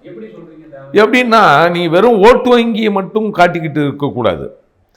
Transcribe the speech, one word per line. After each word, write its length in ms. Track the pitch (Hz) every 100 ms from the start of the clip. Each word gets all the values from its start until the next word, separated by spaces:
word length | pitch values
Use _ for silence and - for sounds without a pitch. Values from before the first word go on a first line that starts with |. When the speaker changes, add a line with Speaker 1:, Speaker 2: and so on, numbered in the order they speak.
Speaker 1:
எப்படி 240 | - - -
சொல்றீங்க? 500 | - - - - - - 196
Speaker 2:
எப்படின்னா, 460 | 226 247 247 220 185 143 170
நீ 120 | 175 175
வெறும் 340 | 170 226 226
ஓட்டு 300 | 208 247 247
வங்கியை 400 | 240 233 214 220
மட்டும் 360 | 196 190 214 214
காட்டிக்கிட்டு 480 | - 175 170 160 139
இருக்கக்கூடாது. 640 | 143 139 143 107 110 82 67 - _ _ _